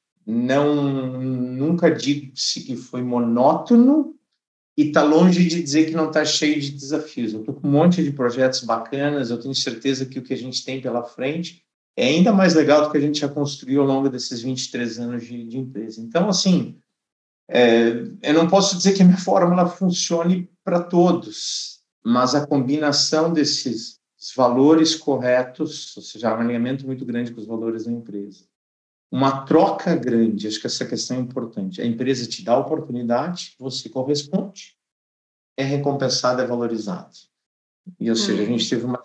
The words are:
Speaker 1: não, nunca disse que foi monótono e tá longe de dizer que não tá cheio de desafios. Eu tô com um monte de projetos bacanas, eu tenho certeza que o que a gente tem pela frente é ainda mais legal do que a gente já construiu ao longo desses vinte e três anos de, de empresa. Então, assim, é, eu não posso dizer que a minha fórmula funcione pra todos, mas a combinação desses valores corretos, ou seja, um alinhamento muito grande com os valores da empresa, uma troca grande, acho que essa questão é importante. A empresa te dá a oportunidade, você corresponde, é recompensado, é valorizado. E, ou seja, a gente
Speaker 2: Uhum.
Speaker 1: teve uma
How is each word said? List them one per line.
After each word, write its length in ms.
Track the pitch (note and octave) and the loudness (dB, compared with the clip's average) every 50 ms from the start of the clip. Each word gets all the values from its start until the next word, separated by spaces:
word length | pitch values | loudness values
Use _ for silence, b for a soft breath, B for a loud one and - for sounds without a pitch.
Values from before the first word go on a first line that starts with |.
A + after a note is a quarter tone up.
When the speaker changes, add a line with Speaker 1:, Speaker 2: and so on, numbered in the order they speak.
| _ _ _ _ _ | _ _ _ _ _
Speaker 1:
não, 960 | G#2+ A2 A#2 B2 B2+ C3 C#3+ D3 D3 D3 D3 C#3+ C#3 C3+ C3+ C3 C3 B2+ B2+ | -4 -2 -2 0 2 2 2 2 2 2 2 0 0 0 -2 -4 -4 -6 -6
nunca 680 | C3 C3 C3 B2 B2 B2+ B2+ B2+ C#3 D#3+ F3 E3+ F3 D#3+ | -4 -4 -2 -2 -4 -4 -4 -2 0 0 2 4 4 4
disse 720 | - - - C3+ C#3+ C#3 - - - - - - - - | 2 2 0 -2 -2 -2 -4 -10 -10 -6 -6 -6 -6 -6
que 140 | - - B2+ | -8 -10 -10
foi 280 | A#2 - - - B2+ B2 | -10 -10 -10 -8 -6 -4
monótono 1120 | B2 B2 A#2+ A#2+ A#2 A#2 A#2+ B2+ D3 E3 E3 - - A#3+ A#3 A#3+ C4 D4 D#4 C4+ - - _ _ _ _ _ _ _ _ _ _ _ _ | -2 -2 0 0 2 2 4 4 4 4 2 2 4 6 6 8 8 6 4 2 0 -6 _ _ _ _ _ _ _ _ _ _ _ _
e 160 | - D3 D3 | 0 0 2
tá 120 | - E3 D3 | 2 2 4
longe 440 | D3+ D#3 D#3+ F3+ F#3 F3+ F3+ F3 E3 | 4 6 6 6 6 6 6 4 2
de 140 | E3 F3 | 2 0
dizer 240 | D#3 C#3 C#3 D#3 D#3 | -2 0 2 2 2
que 100 | D#3+ D#3+ | 2 0
não 140 | E3 D#3 D3+ | -2 -2 0
tá 160 | - D#3 D3+ | 0 0 0
cheio 340 | D3 - - D#3 D3+ D3+ D3+ | 0 0 0 0 0 0 0
de 120 | C#3+ C#3 | -2 -4
desafios. 640 | C#3+ - C3+ C3+ D3+ D3+ D3+ - - B2+ A#2 A2 A2 | -8 -10 -8 -6 -6 -6 -6 -8 -8 -6 -6 -6 -6
Eu 100 | A2 - | -6 -8
tô 100 | - C3+ | -10 -8
com 140 | - - D3 | -4 0 2
um 40 | |
monte 320 | C#3 C#3+ E3 F3+ F3+ F3+ D#3 | 4 6 6 6 4 4 2
de 80 | C#3+ | -2
projetos 520 | C#3 C#3 B2+ A#2+ A#2 C3 C3 C3 B2+ - A#2+ | -2 0 -2 0 2 2 2 2 0 -2 -2
bacanas, 680 | A2+ A2+ A#2 - - C#3 C#3 C#3+ D3 D3 C#3+ C3 A2+ | -2 -4 -4 -4 -6 -6 -4 -2 -2 -2 -2 -2 -4
eu 100 | B2 A#2+ | -4 -6
tenho 140 | - C#3 C3+ | -6 -6 -6
certeza 540 | - - - A2+ - - C3+ C3+ C3 C3+ B2+ | -6 -4 -6 -6 -4 -2 -2 -2 -2 -4 -8
que 100 | C3 C3 | -8 -10
o 60 | B2+ | -8
que 100 | - C3 | -8 -8
a 40 | B2+ | -8
gente 280 | A#2+ B2+ B2+ - - | -8 -8 -8 -8 -8
tem 160 | - C3 C3+ | -8 -8 -8
pela 220 | B2+ B2+ A#2 A#2+ A#2+ | -6 -6 -4 -6 -6
frente 600 | - - - B2 C#3 D3+ E3+ F3 - - _ _ _ _ _ _ _ _ - | -8 -8 -8 -6 -6 -4 -6 -8 -10 -12 _ _ _ _ _ _ _ _ -2
é 60 | G#2+ | 0
ainda 260 | B2+ D3+ E3 F#3 A#3+ | 2 4 4 6 6
mais 220 | G#3+ F#3+ F#3+ F3+ D#3+ | 6 6 4 6 6
legal 300 | D#3+ D3 C#3 D3 D3+ D3+ | 4 6 6 6 6 4
do 80 | D3+ | 4
que 60 | - D3+ | 2 0
a 20 | |
gente 180 | C#3 D3+ D3 - | 0 0 0 -2
já 80 | D3 C#3 | -4 -4
construiu 540 | - D3 C#3+ C#3 - - - B2+ C3+ C#3+ | -2 -4 -4 -4 -6 -8 -6 -2 0 2
ao 60 | C#3 C#3 | 2 2
longo 200 | C3+ C3+ C#3 C#3 | 2 2 0 0
desses 360 | B2+ B2 - - C3+ A#2 A#2 | -2 -4 -6 -8 -8 -8 -6
vinte 220 | C3 C3 B2+ - | -6 -6 -6 -6
e 60 | - | -8
três 280 | - B2 A#2+ A#2 A2 A#2 | -6 -6 -6 -6 -6 -6
anos 260 | A#2+ A#2+ B2 A#2 A2+ | -8 -6 -8 -8 -10
de, 220 | A#2 A#2+ A#2+ A2+ A2+ | -10 -12 -14 -12 -10
de 100 | A#2+ C3 | -10 -10
empresa. 420 | C3 C3 C3 G2+ A2+ A2 G#2 A2+ | -10 -8 -10 -10 -10 -10 -12 -12
Então, 300 | A2+ A#2 - E3 F#3+ G#3+ | -10 -4 -2 0 0 2
assim, 480 | F#3 - - G3 F3+ C#3+ A2+ - - - _ _ _ _ _ _ _ _ _ _ _ _ _ - | 0 2 2 2 2 2 2 -2 -8 -16 _ _ _ _ _ _ _ _ _ _ _ _ _ -2
é, 400 | - - B2 A#2+ A#2 A#2 A#2 A#2 A#2 A#2+ G2+ - - - | 2 4 6 6 6 6 4 2 2 -2 -6 -10 -12 -6
eu 140 | - D3 D3+ | -2 2 4
não 120 | E3 E3+ F3 | 4 4 4
posso 300 | F#3 G3 F#3 - F#3 F3 | 4 4 4 2 0 0
dizer 160 | - F#3+ G3 | 2 2 6
que 80 | - | 8
a 40 | F#3 | 8
minha 120 | F3+ F3+ - | 8 8 6
fórmula 480 | - - F#3 F#3+ F3+ F3 F3+ F3+ F3+ | 2 0 2 2 4 4 4 2 2
funcione 840 | E3+ - - F#3+ F#3 F3+ - - - E3+ E3+ E3+ F3 F#3 F3+ F3 - _ _ _ | 0 0 -2 -2 -2 0 -2 -2 -2 -2 0 2 0 0 0 -2 -6 _ _ _
pra 160 | - E3+ F3 | -2 -2 -2
todos, 1000 | F3 - - F3 E3+ F3+ - A#2 - - - - - - - - - - - - _ _ _ _ - | -2 0 2 4 4 4 4 2 -2 -8 -12 -12 -10 -8 -8 -8 -10 -12 -14 -18 _ _ _ _ -2
mas 300 | A2 A#2+ B2 B2+ B2+ C#3 | 0 2 2 2 2 2
a 100 | D3 D3 | 0 0
combinação 880 | - D3+ C#3 B2+ B2 C#3+ D3+ D3+ D3 C#3 - - - D#3+ D#3 E3 E3 E3+ | 0 0 0 0 0 0 0 0 0 0 0 0 0 2 2 2 2 2
desses 640 | D3+ C#3+ - - - - B2+ A2+ A2 - - - _ _ _ _ _ - - - | 2 0 0 -2 -4 -4 -6 -6 -8 -10 -14 -18 _ _ _ _ _ -18 -8 0
valores 580 | - B2+ A#2+ A#2+ C3 C3+ D3 D#3+ D#3+ D#3+ D#3 - | 2 2 4 4 6 6 6 6 6 4 2 0
corretos, 1040 | - - D3 C3+ B2 B2 B2 B2 B2+ B2+ B2+ - - D#3 D3 C#3+ - - - - - | 0 -2 -2 -2 0 0 2 2 2 0 -2 -6 -8 -8 -8 -8 -10 -14 -16 -16 -18
ou 60 | F#2+ | -18
seja, 340 | - - G#2+ A#2 A2+ A2 A2+ | -18 -12 -6 -4 -2 -2 0
um 20 | |
alinhamento 460 | A#2 A#2+ A#2+ A#2 A#2 B2+ C3+ C3+ C3+ | -2 -2 -2 -2 -2 -2 -4 -6 -6
muito 180 | C3 C3 B2+ B2+ | -8 -10 -8 -8
grande 280 | A#2+ A2+ A#2+ B2 A#2 | -6 -6 -6 -6 -6
com 100 | A#2 A2+ | -8 -12
os 60 | G#2 G#2+ | -12 -8
valores 380 | A2+ G#2+ A2+ A2+ A2+ A2+ A2+ | -8 -6 -4 -4 -6 -6 -6
da 60 | A#2 | -6
empresa, 520 | A#2+ A#2 A2+ - G2+ G2+ G2+ G#2 F#2 _ _ _ _ _ _ _ _ _ _ _ _ _ _ _ | -8 -8 -8 -10 -10 -10 -10 -12 -16 _ _ _ _ _ _ _ _ _ _ _ _ _ _ _
uma 320 | - - C3+ C3 - - - | -4 -2 0 0 -2 -2 -2
troca 500 | - D#3+ D#3+ F#3 G3 - - - F#3 E3 | 2 4 4 4 2 0 -2 -2 -2 -2
grande, 520 | C3+ B2 B2 A#2 A#2 A2+ A2 G#2 G2 G2+ G#2+ | -2 -2 0 0 2 2 2 0 -2 -6 -6
acho 140 | G#2+ - | -6 -6
que 60 | - B2 | -8 -8
essa 180 | - - A#2+ | -6 -6 -6
questão 320 | - B2 A2+ - - B2+ C3 | -6 -6 -8 -6 -6 -6 -6
é 20 | |
importante. 600 | B2 A#2+ - - A#2 A2+ - G#2+ G2 F#2+ - - | -6 -6 -6 -8 -10 -8 -8 -8 -8 -8 -6 -4
A 40 | - | -4
empresa 420 | A#2+ A2+ A2+ C3 C3 C3+ A#2 A#2 G#2+ | -4 -4 -2 -2 -2 -2 -2 -4 -8
te 160 | - - F#2+ | -10 -8 -2
dá 100 | G#2+ A#2+ | 0 0
a 60 | C3 | 0
oportunidade, 960 | C3+ - D#3+ - - - B2 B2 A#2+ A2+ A#2 B2 C#3+ F3 F3 - - - _ _ | 2 0 -4 -6 -4 -6 -8 -6 -2 0 0 0 0 -2 -6 -8 -10 -14 _ _
você 320 | B2+ C3+ B2+ - - A2 | -12 -10 -10 -10 -10 -8
corresponde, 840 | - C3 C3 C3+ D3 C#3+ - - - G3 F#3+ G3 - - - - _ _ _ _ _ _ _ _ _ _ _ _ _ _ _ _ _ - | -6 -4 -2 -2 -2 -2 -2 -2 -4 -4 -4 -6 -12 -18 -20 -20 _ _ _ _ _ _ _ _ _ _ _ _ _ _ _ _ _ -6
é 60 | C3+ | -4
recompensado, 800 | C3+ C#3+ C#3 - C#3+ C3+ B2+ C3+ B2+ - - - B2+ B2+ B2 B2+ | -4 -2 -2 -2 -2 -2 -2 -2 -2 -2 -2 0 0 0 0 -2
é 20 | |
valorizado. 720 | A#2+ B2 A#2+ A#2+ A2+ A#2 A2 G#2 G2+ F2+ F2 - - _ - _ _ _ _ _ _ _ _ _ _ _ _ _ - - - | -2 -2 -4 -4 -4 -4 -6 -6 -6 -8 -10 -10 -16 _ -20 _ _ _ _ _ _ _ _ _ _ _ _ _ -20 -14 -6
E, 80 | - A#2 | -4 -2
ou 80 | A2+ | -2
seja, 280 | A2+ - - A2 - G#2 | 0 0 -2 -2 -2 -2
a 20 | |
gente 200 | G#2+ B2 A#2 - | -2 -2 -2 -2
Speaker 2:
Uhum. 40 | - | -2
Speaker 1:
teve 160 | B2+ A#2 A2+ | -2 -2 -2
uma 180 | B2+ A#2+ - | -4 -6 -6